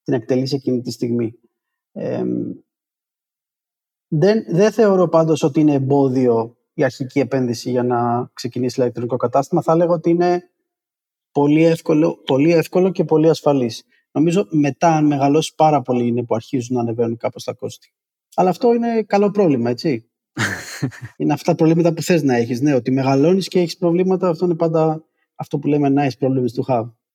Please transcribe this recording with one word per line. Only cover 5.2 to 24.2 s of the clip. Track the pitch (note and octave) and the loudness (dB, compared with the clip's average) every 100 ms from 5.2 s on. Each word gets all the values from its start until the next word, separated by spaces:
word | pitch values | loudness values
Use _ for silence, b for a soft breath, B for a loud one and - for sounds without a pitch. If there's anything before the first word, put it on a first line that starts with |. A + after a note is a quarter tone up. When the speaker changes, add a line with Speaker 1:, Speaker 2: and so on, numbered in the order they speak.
| D#3+ D3+ | 2 2
Speaker 1:
ότι | D#3+ D#3+ | 0 2
είναι | D3+ | 2
εμπόδιο | C#3+ C3 C#3+ C3+ B2+ B2+ A2+ A2+ _ _ | 2 2 2 2 2 2 2 -2 _ _
η | - | -4
αρχική | C3+ - C3 C#3+ | -4 -4 -6 -2
επένδυση | A#2 C3+ B2 A#2 B2+ | 0 -2 -2 -4 -4
για | B2 | -2
να | B2 A#2+ A#2+ A#2+ B2+ | 0 0 0 -2 -6
ξεκινήσει | - B2 B2 B2 B2+ | -10 -10 -4 -4 -2
ηλεκτρονικό | B2 A#2+ A#2+ B2 | -2 -2 -6 -4
κατάστημα. | A#2+ C#3 C#3 E3+ | -2 -2 -2 -2
Θα | - E3 | 0 0
λέγω | E3+ | 2
ότι | F3 E3+ | 0 0
είναι | F3 F3 F3 - _ _ _ _ _ _ _ _ | 0 0 -2 -6 _ _ _ _ _ _ _ _
πολύ | C#3+ C#3+ D3+ | -2 2 4
εύκολο, | E3 E3 - D3+ E3+ - - | 2 2 0 0 0 -2 -2
πολύ | C3+ D#3 | 0 4
εύκολο | E3 - F#3 F#3 | 2 2 0 0
και | F3 | 0
πολύ | D#3+ D#3 D#3+ | 0 2 2
ασφαλής. | D#3 D3+ C#3 A#2+ A#2 _ _ _ | 2 0 0 -2 -6 _ _ _
Νομίζω | C#3+ E3 F3 G#3 | -2 0 0 0
μετά, | D3+ C#3+ C3 E3+ D#3 | 0 0 2 2 4
αν | D3+ | 2
μεγαλώσει | C#3 C#3 D3+ D#3 - | 2 2 2 0 2
πάρα | D#3 D3 | 2 2
πολύ, | B2 B2 A#2+ | 0 -2 0
είναι | A#2+ | -2
που | A#2+ A2 | -2 -4
αρχίζουν | - C3+ A#2+ B2+ | -4 -6 -4 -4
να | |
ανεβαίνουν | A#2 A#2 A#2 A#2 | -4 -2 -4 -4
κάπως | A2 - | -8 -8
τα | - | -12
κόστη. | A2+ A#2 - _ _ _ _ _ - | -10 -12 -14 _ _ _ _ _ -2
Αλλά | F#3 | 0
αυτό | - A#3+ | 2 2
είναι | A#3+ A#3 A3+ | 2 0 -2
καλό | G#3 G3+ G3+ | 0 2 2
πρόβλημα, | G#3 F#3 C3 A#2+ | 2 2 2 0
έτσι; | A#2+ E3 A#2 _ _ _ | -2 -4 -4 _ _ _
Speaker 2:
<laughs> | - A2+ - - - C3 - A#2+ - | -6 -6 -6 -12 -8 -8 -8 -16 -4
Speaker 1:
Είναι | D3+ | -2
αυτά | D3 - | -2 0
τα | D3 | 2
προβλήματα | D#3+ E3 E3+ | 4 4 2
που | D#3+ | 0
θες | D#3 F3 | 0 2
να | C#3+ B2 | 2 0
έχεις. | A#2+ A#2+ | 0 0
Ναι, | D3+ | 0
ότι | C3 A#2 | 0 0
μεγαλώνεις | C3 C3+ C3+ D#3 F#3+ E3+ | -2 0 2 2 2 0
και | F#3 | -2
έχεις | E3+ - | -2 -2
προβλήματα, | F3 E3+ F#3 F#3 | -2 0 0 0